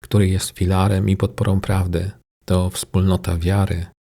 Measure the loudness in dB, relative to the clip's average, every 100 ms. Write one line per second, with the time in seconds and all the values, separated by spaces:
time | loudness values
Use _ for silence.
0 | 0 2 2 0 -4 -4 0 2 2 2
1 | 2 0 0 -2 0 0 0 -2 0 -2
2 | -4 -10 _ _ -2 0 0 -4 -4 0
3 | 2 0 0 -2 0 0 0 -2 -6 _